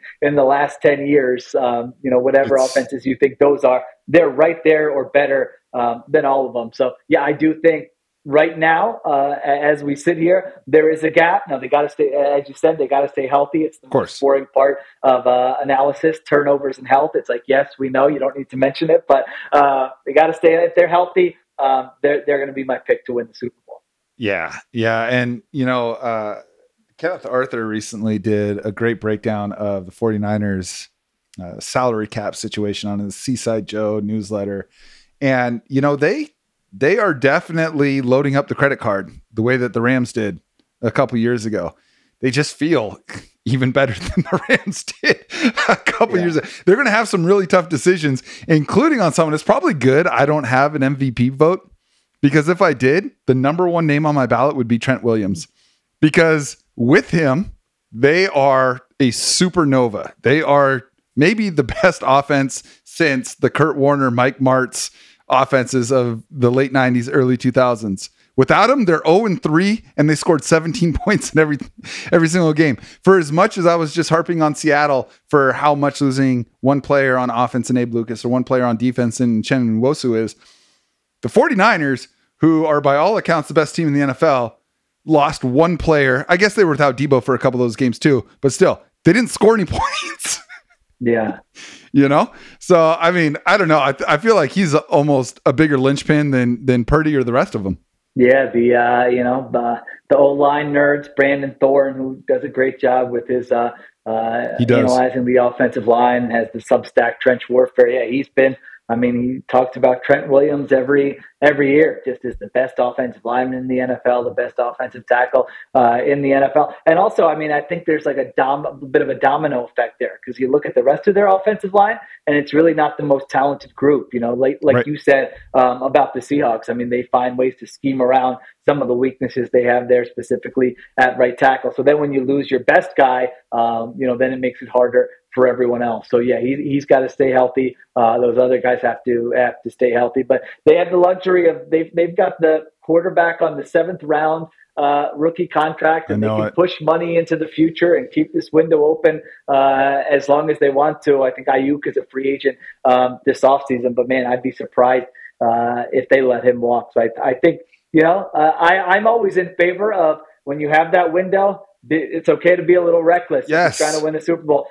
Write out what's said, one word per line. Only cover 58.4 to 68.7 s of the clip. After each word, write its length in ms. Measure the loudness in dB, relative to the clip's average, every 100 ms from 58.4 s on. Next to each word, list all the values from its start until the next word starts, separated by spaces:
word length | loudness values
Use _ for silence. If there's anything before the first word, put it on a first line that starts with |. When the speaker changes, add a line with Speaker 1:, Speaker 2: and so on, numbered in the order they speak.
| 2 2 0 -2 _ -2
Speaker 2:
a 100 | 0
supernova. 1000 | 0 -4 0 0 0 2 2 0 -4 -12 _
They 200 | 0 2
are 440 | 2 2 2 0 -6 _ _ 0
maybe 320 | 2 2 -2
the 140 | -2
<laughs> 180 | -2 0
best 180 | 0 0 0
offense 580 | 0 2 -2 -2 -6 -16 _ _
since 500 | -2 -2 -2 -6 -4
the 140 | -2
Kurt 260 | 0 0 2
Warner, 340 | 0 2 0
Mike 300 | 0 0 0
Martz 500 | 0 0 0 -6 -12 _ _ _ -2
offenses 600 | 0 2 0 0 -2 0
of 320 | 0 0 -6 -10
the 220 | -2 0
late 200 | 2 0
nineties, 380 | 0 0 0 0
early 280 | 0 0 0
two 140 | 0
thousands. 580 | 2 2 0 -4 -8 -10 _ _ 0
Without 320 | 2 4
him, 160 | 4